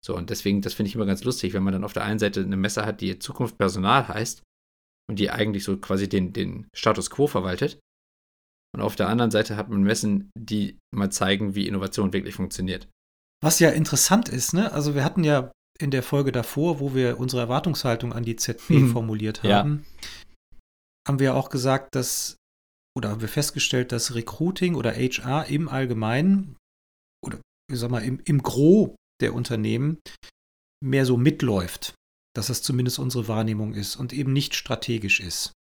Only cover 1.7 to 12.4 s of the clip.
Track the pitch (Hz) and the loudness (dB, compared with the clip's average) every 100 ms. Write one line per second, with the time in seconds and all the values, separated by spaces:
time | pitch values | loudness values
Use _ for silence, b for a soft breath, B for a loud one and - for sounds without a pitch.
1.7 | 95 98 - 104 107 104 101 95 98 101 | 0 -2 -4 -2 0 0 0 -2 0 0
2.7 | 104 107 104 98 92 - - 120 - 98 | -2 -4 -4 -4 -6 -10 -6 -6 0 0
3.7 | 95 95 131 120 107 117 - _ _ _ | 2 2 2 2 -4 -6 -8 _ _ _
4.7 | _ _ _ - 98 98 120 107 101 98 | _ _ _ -8 -2 -2 0 0 0 -2
5.7 | 98 - 95 98 101 90 107 95 90 - | -4 -2 -2 2 0 0 -2 -6 -6 -14
6.7 | - - 107 110 - 143 - 92 90 147 | -2 0 0 -2 0 0 0 -2 -2 -4
7.7 | - _ _ _ _ _ _ _ _ _ | -6 _ _ _ _ _ _ _ _ _
8.7 | 95 104 - 92 113 120 107 110 104 98 | -4 -4 -2 0 2 2 2 0 -4 -4
9.7 | 101 98 113 107 101 98 - 110 107 101 | 2 2 2 0 -2 -4 -14 -6 -4 -4
10.7 | - _ 104 98 - 95 98 101 98 98 | -6 _ -2 -2 0 0 2 0 -2 -2
11.7 | 98 95 - 98 98 - 95 | -2 -4 -2 0 -2 -6 -6